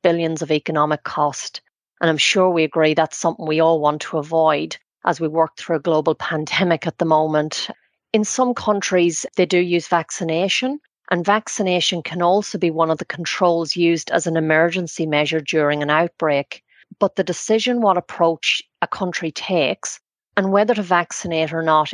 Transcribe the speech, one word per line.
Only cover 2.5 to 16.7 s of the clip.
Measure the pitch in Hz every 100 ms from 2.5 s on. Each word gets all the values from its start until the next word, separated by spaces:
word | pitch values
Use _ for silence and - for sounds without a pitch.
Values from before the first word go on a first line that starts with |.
| 175
agree | 156 165 156
that's | 156 156 -
something | 170 - 156
we | 156
all | 165 165
want | 147 151
to | - 160
avoid | 151 165 156 147 160 - _ _ -
as | -
we | 160
work | 160 160 -
through | - 160
a |
global | 175 156 151
pandemic | 156 - 151 156 - 185 160 170
at | -
the | 165
moment. | 156 156 151 151 - - - _ _ _
In | 214
some | 214 - 254
countries, | 240 - 202 - 185 170 160 - -
they | 175
do | 180
use | 180 175 -
vaccination, | 170 - - 165 160 190 - 262 294 _ _ -
and | 175 175
vaccination | 214 - - 190 180 - 175
can | - 175
also | 175 202 202 180
be | 175
one | 156 160
of | 156
the | -
controls | 165 165 - 180 170 160 175
used | 170 165 -
as | 165 165
an | 165
emergency | 156 156 170 185 170 - 160
measure | 147 147 160
during | 143 160 147 147
an | 147
outbreak. | 151 175 - 160 139 - - _